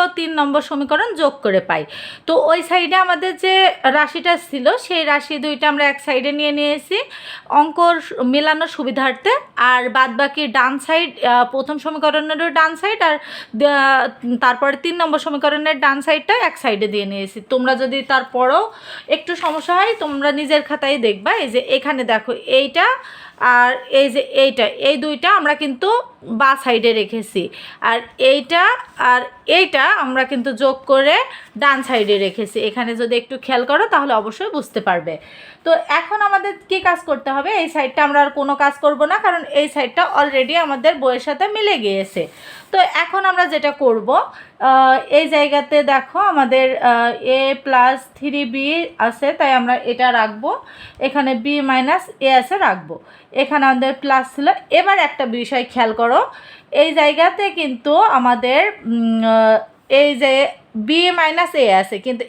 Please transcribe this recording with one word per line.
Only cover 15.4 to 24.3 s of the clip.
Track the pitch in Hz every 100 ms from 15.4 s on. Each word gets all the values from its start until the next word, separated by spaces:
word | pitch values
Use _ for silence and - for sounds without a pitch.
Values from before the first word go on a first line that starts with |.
| 294 294 311 285 285
ডান | 277 302
সাইডটা | 311 302 480 349
এক | -
সাইডে | 262 208 208
দিয়ে | 202 196
নিয়েছি। | 196 196 220 202
তোমরা | 254 254 262
যদি | 262 269 262
তারপরেও | 262 262 247 254 311 440 - - - - 302
একটু | 330 349
সমস্যা | 339 311 311 359
হয়, | 427 440
তোমরা | 302 277 285 285
নিজের | 285 294 294
খাতায় | 294 277 285 226
দেখবা। | 196 226 440
এই | 269
যে | 240 - 262
এখানে | 277 269 240
দেখো | 220 - - - 262
এইটা | 277 330 427 508 - - - - 247 247
আর | 247 254 254 269
এই | 277
যে | 247
এইটা, | -